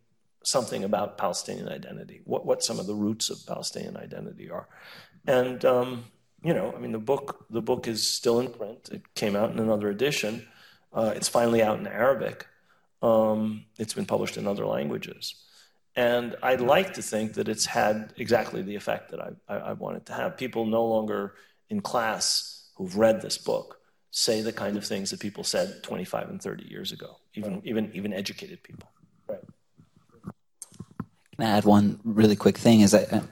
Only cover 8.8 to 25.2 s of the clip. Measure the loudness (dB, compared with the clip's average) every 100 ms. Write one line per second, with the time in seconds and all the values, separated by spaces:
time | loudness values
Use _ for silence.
8.8 | -14 -16 -12 -4 -2 0 0 0 0 2
9.8 | 0 0 0 0 -4 -6 -12 -20 -20 _
10.8 | _ -2 -2 -2 0 2 4 4 4 0
11.8 | -4 0 2 2 -2 -8 -16 _ _ _
12.8 | _ _ 4 6 4 2 0 -4 -12 -8
13.8 | -6 -6 -2 -2 -2 -4 -4 -2 -2 -2
14.8 | -2 -6 -8 -12 -14 -16 -20 -20 _ _
15.8 | _ 0 2 2 -2 -2 0 2 6 4
16.8 | 4 -6 -4 -2 -2 -2 -4 -2 0 2
17.8 | 2 2 -4 -10 0 2 2 -6 -8 -6
18.8 | -6 -6 -6 -12 -10 -14 -10 -8 -8 -8
19.8 | -8 -10 -10 -6 -6 -4 -6 -2 0 2
20.8 | 2 0 0 -4 -6 -10 _ _ _ -6
21.8 | -2 -2 0 0 -2 -2 -4 -14 -20 -12
22.8 | -6 4 4 4 -2 -6 -2 -4 -4 -18
23.8 | _ _ _ -2 0 0 -2 -4 -4 -4
24.8 | -4 -6 -4 -6